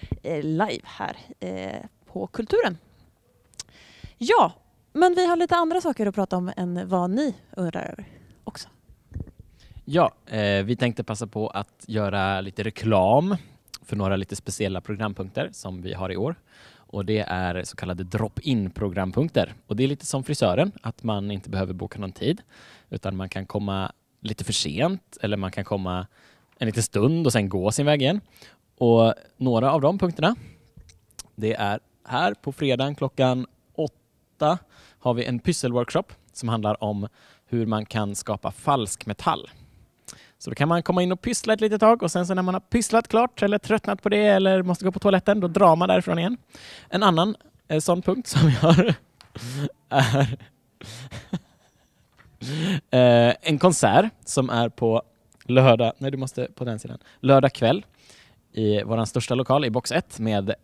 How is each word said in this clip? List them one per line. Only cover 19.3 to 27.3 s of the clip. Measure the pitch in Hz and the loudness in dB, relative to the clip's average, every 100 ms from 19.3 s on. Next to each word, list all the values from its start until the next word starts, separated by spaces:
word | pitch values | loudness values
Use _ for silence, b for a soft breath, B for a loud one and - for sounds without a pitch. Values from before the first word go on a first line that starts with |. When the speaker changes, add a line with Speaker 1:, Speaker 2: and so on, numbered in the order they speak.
| 120 90 - - | 0 -2 -4 -8
Speaker 2:
Och | 107 | -2
det | |
är | 135 | -2
lite | 143 - | -2 -6
som | 135 | -6
frisören, | 127 147 107 92 190 - | -4 -2 0 2 -2 -4
att | 113 - | -12 -8
man | 110 104 101 | -6 -4 -4
inte | 98 - | -8 -6
behöver | 95 92 | -6 -4
boka | 92 95 - | -6 -10 -10
någon | 98 | -12
tid, | - 117 185 - B B B B | -6 -4 -4 -6 B B B B
utan | 98 98 95 | -10 -8 -8
man | 95 | -8
kan | 98 95 | -10 -8
komma | 104 101 98 95 - _ _ | -6 -4 -4 -6 -10 _ _
lite | 107 107 | -10 -8
för | - | -6
sent, | - - 78 160 190 _ - | -4 -4 -2 -2 -2 _ -8
eller | 104 101 | -4 -4
man | 95 | -6
kan | - | -8
komma | 95 101 92 90 92 b b b b b | -6 -4 -4 -6 -8 b b b b b
en | 113 | -4
liten | 113 | -2
stund | 110 101 120 165 | -2 2 2 2
och | 147 | 2